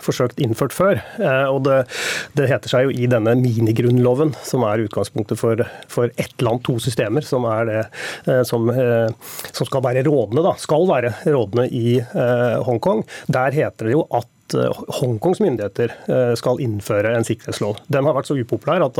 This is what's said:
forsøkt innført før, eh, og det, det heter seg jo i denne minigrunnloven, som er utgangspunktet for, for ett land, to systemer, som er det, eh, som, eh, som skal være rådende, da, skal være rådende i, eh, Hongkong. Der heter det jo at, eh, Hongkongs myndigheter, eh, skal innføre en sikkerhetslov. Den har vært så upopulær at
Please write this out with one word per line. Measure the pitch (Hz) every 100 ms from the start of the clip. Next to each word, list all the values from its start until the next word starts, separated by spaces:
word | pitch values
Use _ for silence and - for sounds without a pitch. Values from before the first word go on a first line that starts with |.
forsøkt | - 165 123 -
innført | 127 113 135 -
før, | 190 160 - -
eh, | 180 131 139
og | 135
det, | 139 135 127 - - - - 143
det | 131
heter | 117 -
seg | 127
jo | 135
i | 127 123
denne | 123 110 127
minigrunnloven, | 127 113 113 113 120 123 123 127 156 123
som | - 131
er | 110 110
utgangspunktet | 107 - 101 113 104 110
for, | 117 113 - - -
for | - 120 -
ett | - -
land, | 120 123
to | - 117
systemer, | 135 123 113 127
som | 147 131 117
er | 110
det, | 113 107 110 - - - -
eh, | 131
som, | 120 120 117
eh, | 123 123 117 113 110 - - -
som | - 131
skal | 139
være | 127 127
rådende, | 139 147 104 123
da, | 175 -
skal | - 151 185
være | 143 120 110
rådende | - 143 98 113 127
i, | 127 117 123
eh, | 120 180 123 123 120 113
Hongkong. | - 117 180 214 - - -
Der | 135 131
heter | 139 113 - 110
det | 143
jo | -
at, | 120 - _ -
eh, | 131 120 - - -
Hongkongs | 127 110 170 180
myndigheter, | 202 151 101 - 120 - -
eh, | 131 123
skal | 117 131 123
innføre | 127 104 - 104 107
en | 117
sikkerhetslov. | 113 113 - 107 107 107 -
Den | 135
har | 143
vært | 131 -
så | 147
upopulær | 117 113 - 180
at | 147